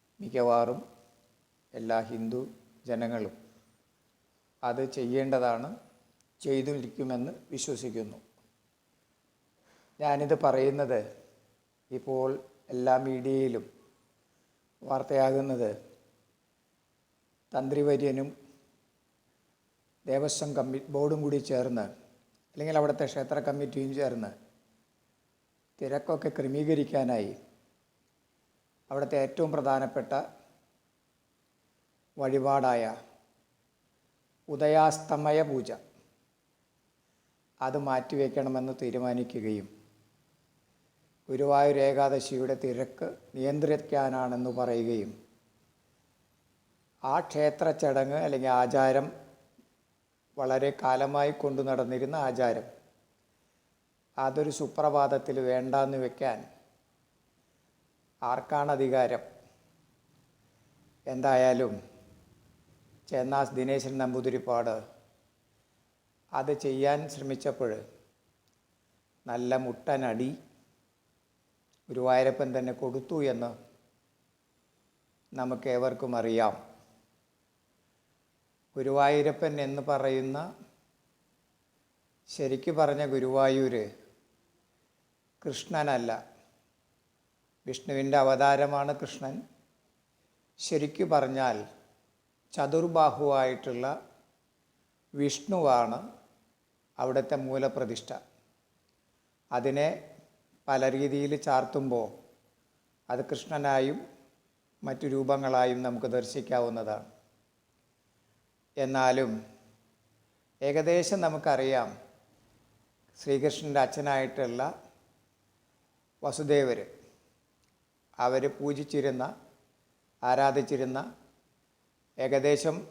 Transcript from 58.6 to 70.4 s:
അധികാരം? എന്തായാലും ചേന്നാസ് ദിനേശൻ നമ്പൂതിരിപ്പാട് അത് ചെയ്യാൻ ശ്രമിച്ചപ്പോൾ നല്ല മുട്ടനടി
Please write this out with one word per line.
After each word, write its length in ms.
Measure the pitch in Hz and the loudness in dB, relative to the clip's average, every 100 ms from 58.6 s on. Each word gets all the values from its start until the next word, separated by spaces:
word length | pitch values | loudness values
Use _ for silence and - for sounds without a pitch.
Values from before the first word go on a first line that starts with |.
| 143 | 0
അധികാരം? 500 | 139 135 131 120 123 - - - _ _ _ _ _ _ _ _ _ _ _ _ _ _ _ 139 | 0 2 2 2 0 -6 -20 -20 _ _ _ _ _ _ _ _ _ _ _ _ _ _ _ -8
എന്തായാലും 680 | 131 139 127 127 123 120 101 - - - - _ _ _ _ _ _ _ _ - | 0 4 6 6 6 2 -2 -12 -20 -20 -20 _ _ _ _ _ _ _ _ -6
ചേന്നാസ് 480 | 135 127 139 135 131 | -4 0 0 0 0
ദിനേശൻ 400 | 131 139 131 135 | 0 0 -2 -2
നമ്പൂതിരിപ്പാട് 800 | 127 127 127 123 - 120 117 110 104 - _ _ _ _ _ _ _ _ _ _ _ _ _ | -2 -2 -2 -2 0 0 0 -4 -8 -18 _ _ _ _ _ _ _ _ _ _ _ _ _
അത് 200 | 135 135 147 | -4 -2 -2
ചെയ്യാൻ 360 | 143 131 139 147 151 | -2 0 2 0 -2
ശ്രമിച്ചപ്പോൾ 600 | 135 135 131 143 131 120 107 107 - _ _ _ _ _ _ _ _ _ _ _ _ 123 | -10 -8 -6 -4 -4 -4 -4 -10 -20 _ _ _ _ _ _ _ _ _ _ _ _ -8
നല്ല 300 | 120 123 131 | -4 0 0
മുട്ടനടി 760 | 127 117 - 139 127 113 131 - | 0 -4 -2 0 0 -2 -4 -6